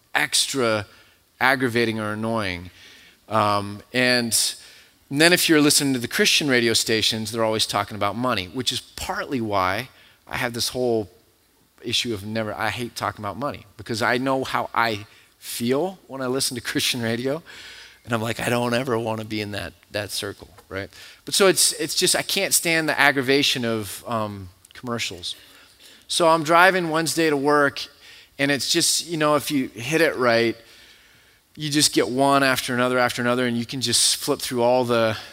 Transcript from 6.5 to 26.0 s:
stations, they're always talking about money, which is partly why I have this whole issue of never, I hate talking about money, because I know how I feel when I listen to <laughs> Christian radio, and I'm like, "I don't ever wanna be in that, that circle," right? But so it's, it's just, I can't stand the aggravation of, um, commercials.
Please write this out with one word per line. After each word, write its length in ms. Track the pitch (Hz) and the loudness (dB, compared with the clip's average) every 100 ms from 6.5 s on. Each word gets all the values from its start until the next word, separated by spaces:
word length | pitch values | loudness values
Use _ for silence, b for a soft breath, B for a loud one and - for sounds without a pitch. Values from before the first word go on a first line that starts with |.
| 123 117 | 2 2
stations, 580 | 107 - 113 - 113 107 | 2 2 0 0 -2 -4
they're 120 | 117 | -2
always 220 | 110 110 - | 0 0 -2
talking 300 | 107 101 107 | -2 -4 -2
about 200 | 101 101 | -4 -2
money, 300 | 127 107 90 | -2 -2 -4
which 240 | 127 120 | -6 -6
is 100 | 123 | -6
partly 600 | - - - 185 180 131 | -10 -10 -8 -8 -6 -4
why 480 | 110 101 92 101 127 b b b - | -2 0 2 0 -6 b b b -12
I 100 | - | -4
have 160 | 123 | -4
this 160 | 117 - | -4 -4
whole 400 | 131 123 113 98 _ _ _ _ _ _ _ | -2 0 0 -2 _ _ _ _ _ _ _
issue 320 | 113 113 123 | -6 -4 -4
of 120 | 104 104 | -6 -6
never, 280 | 110 107 | -6 -4
I 160 | 92 107 | -4 -4
hate 260 | 107 120 - | -4 -8 -6
talking 280 | 104 101 | -6 -6
about 140 | 104 98 | -8 -8
money, 280 | 139 95 - - | -8 -10 -16 -16
because 240 | 98 110 | -8 -2
I 160 | 113 123 | 0 0
know 260 | 135 135 | 0 -2
how 260 | 123 123 110 | -2 -4 -2
I 340 | - 117 107 104 b b b | 0 0 -2 -10 b b b
feel 580 | - - 120 135 180 185 - | -12 -4 0 0 -2 -6 -14
when 140 | 131 | -8
I 60 | 131 | -4
listen 280 | 131 - 123 | -2 -2 -4
to 60 | |
<laughs> 100 | - | -4
Christian 300 | 147 - 127 | -2 -2 -2
radio, 400 | 113 117 131 156 B B B B B B - | -2 -2 -4 -6 B B B B B B -4
and 80 | |
I'm 80 | 117 | -2
like, 180 | 113 113 | -2 -4
"I 100 | 117 | -2
don't 240 | 120 120 | 0 0
ever 240 | 120 127 113 | -2 0 -2
wanna 280 | 117 110 110 | -2 -6 -6
be 160 | 107 | -6
in 100 | 104 | -6
that, 220 | 101 90 - _ | -8 -10 -12 _
that 200 | 104 101 | -8 -6
circle," 380 | - 101 98 - - - | -6 -8 -10 -18 -20 -12
right? 200 | 95 98 B B B - | -10 -10 B B B -4
But 80 | |
so 140 | - 190 | 2 4
it's, 260 | 165 - | 4 0
it's 200 | - 156 | 0 -4
just, 220 | - 185 - | -2 0 0
I 60 | |
can't 320 | - 196 175 | -2 -2 0
stand 340 | - 170 160 156 | 0 2 0 2
the 100 | - | 4
aggravation 680 | 143 139 127 139 139 139 117 | 4 4 2 2 2 0 -2
of, 360 | 113 101 - 101 | -2 -4 -10 -6
um, 420 | 113 107 101 92 - _ | -4 -4 -8 -14 -20 _
commercials. 640 | - 123 117 - 87 87 - B B B B B B | -14 -8 -6 -6 -8 -12 -12 B B B B B B